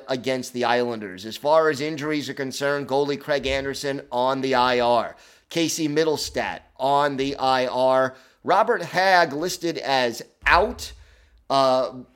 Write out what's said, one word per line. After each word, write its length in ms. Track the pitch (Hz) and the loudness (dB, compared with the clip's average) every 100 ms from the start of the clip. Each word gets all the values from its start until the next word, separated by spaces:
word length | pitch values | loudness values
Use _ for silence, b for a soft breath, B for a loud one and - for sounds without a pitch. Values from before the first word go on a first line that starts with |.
| - | -4
against 460 | 131 123 131 123 | -6 -4 -4 -4
the 100 | 123 | -4
Islanders. 640 | 117 123 120 113 101 90 107 | 0 0 0 -4 -10 -12 -12
As 120 | 107 | -6
far 320 | 143 160 156 | 2 4 4
as 120 | 139 | 0
injuries 480 | 151 156 147 151 127 | -4 -6 -4 -4 -6
are 40 | |
concerned, 540 | 135 135 113 143 143 139 | -8 -8 -4 -2 -2 -2
goalie 320 | 135 143 143 | -2 0 -4
Craig 260 | - 143 131 | -2 -2 -2
Anderson 560 | 135 139 131 143 139 - | -4 -4 -6 -6 -6 -6
on 300 | 123 127 135 | -2 0 0
the 140 | 131 127 | 0 2
I 240 | 123 123 | 2 2
R. 360 | 120 120 90 - b b b | 2 2 0 -8 b b b
Casey 380 | 165 160 - 156 | -2 -2 -2 -2
Mittelstadt 760 | 147 160 143 - 127 104 82 - - | 0 0 0 -4 -6 -6 -8 -14 -4
on 400 | 135 143 147 135 | 0 2 2 0
the 180 | 139 135 | -4 -2
I 320 | 131 131 127 | 0 2 0
R. 480 | 127 131 131 131 - B B | 2 4 4 2 -2 B B
Robert 380 | 123 185 220 214 | 0 2 4 0
Hagg 520 | 165 175 190 180 170 | -2 0 4 6 4
listed 440 | 143 180 - 165 151 | 0 -6 -4 -6 -4
as 440 | - 135 123 117 - _ 135 | 0 0 0 -2 -12 _ 2
out, 460 | 160 214 240 - - b b b b - | 4 4 -2 -12 -16 b b b b -2
uh, 420 | 139 135 131 120 127 123 | 2 4 2 0 -6 -18